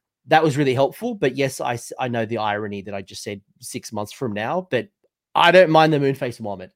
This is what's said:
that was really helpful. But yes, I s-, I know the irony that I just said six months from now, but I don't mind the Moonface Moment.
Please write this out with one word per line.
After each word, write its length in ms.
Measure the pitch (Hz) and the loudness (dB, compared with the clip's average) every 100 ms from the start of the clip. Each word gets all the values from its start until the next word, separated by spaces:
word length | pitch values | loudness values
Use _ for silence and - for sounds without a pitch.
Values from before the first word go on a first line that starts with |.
| _ _ - | _ _ 2
that 140 | 156 | 4
was 140 | 160 139 | 4 2
really 160 | 139 | 0
helpful. 420 | 123 139 - 233 | 2 0 -2 -8
But 220 | 214 143 131 | -2 -4 -2
yes, 240 | 135 - | -4 -4
I 140 | 135 | -6
s-, 180 | 120 - - | -6 -10 -8
I 100 | 127 | -6
know 160 | 117 | -4
the 140 | 113 113 | -4 -4
irony 420 | 107 104 107 101 | -4 -4 -6 -10
that 120 | 98 | -10
I 80 | 101 | -12
just 200 | 98 110 | -12 -14
said 200 | - 101 _ _ | -12 -12 _ _
six 320 | - 120 - | -14 -14 -10
months 200 | 107 104 | -10 -10
from 200 | - 127 | -8 -8
now, 340 | 104 113 170 185 | -6 -6 -6 -4
but 180 | 123 104 _ _ _ _ | -6 -6 _ _ _ _
I 160 | - 170 | 2 6
don't 200 | 175 180 | 8 8
mind 220 | 156 160 | 6 6
the 60 | 151 | 4
Moonface 420 | 139 135 131 117 | 0 -2 -8 -8
Moment. 320 | 110 95 92 | -10 -10 -14